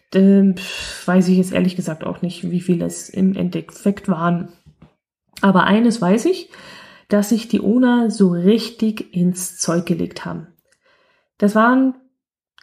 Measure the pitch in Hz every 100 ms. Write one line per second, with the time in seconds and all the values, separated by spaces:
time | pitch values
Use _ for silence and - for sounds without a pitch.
0 | _ 190 190 196 196 180 - - - -
1 | - 180 180 185 180 - 180 - 165 156
2 | - - 175 - 175 175 175 175 170 175
3 | - - 190 190 180 175 - - 202 202
4 | - 165 170 175 185 - _ _ - _
5 | _ _ _ - 196 185 - 208 240 220
6 | 175 220 330 370 - - - - - -
7 | - 208 202 220 - - - 240 254 240
8 | 226 202 190 175 180 226 - - 220 214
9 | - 180 180 180 - - - 170 175 170
10 | 175 - - 170 160 _ _ _ _ _
11 | _ _ _ _ 208 214 226 262 262 254
12 | _ _ _ _ _ _